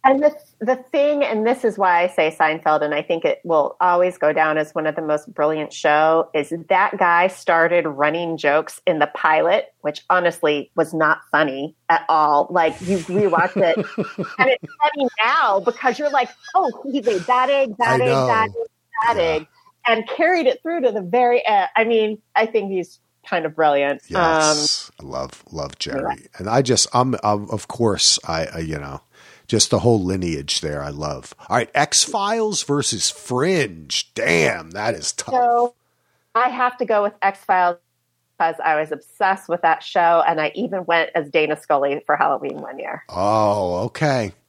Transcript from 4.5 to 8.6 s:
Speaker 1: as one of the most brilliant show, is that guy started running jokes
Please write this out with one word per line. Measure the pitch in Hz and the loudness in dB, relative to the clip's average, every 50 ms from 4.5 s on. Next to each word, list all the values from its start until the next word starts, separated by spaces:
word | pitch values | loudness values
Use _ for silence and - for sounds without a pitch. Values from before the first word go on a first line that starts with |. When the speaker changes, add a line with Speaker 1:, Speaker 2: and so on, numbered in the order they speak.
| 151 | 0
Speaker 1:
as | 156 151 151 _ | -2 -2 -2 _
one | 165 156 | -4 -4
of | 156 151 | -4 -4
the | 170 160 | -4 -2
most | 151 151 151 151 - | -2 -2 -2 -4 -10
brilliant | - - 147 151 156 156 151 - | -4 -2 -2 0 0 -2 -6 -8
show, | - - - 156 147 151 156 160 160 165 160 - - | -10 -2 0 2 4 4 4 4 4 2 0 0 -2
is | 156 143 - 165 165 160 - | -4 -2 -2 -8 -10 -2 0
that | 196 185 196 - - | 2 2 2 0 0
guy | 196 190 175 170 170 180 | 0 2 4 4 4 2
started | 190 190 - - 190 170 165 165 170 175 175 156 | 2 -2 -4 0 2 2 4 4 4 2 2 0
running | 160 143 135 147 151 156 170 175 165 165 | -2 -2 0 0 0 0 -2 -4 -6 -6
jokes | 156 - 143 143 156 | -2 0 2 2 2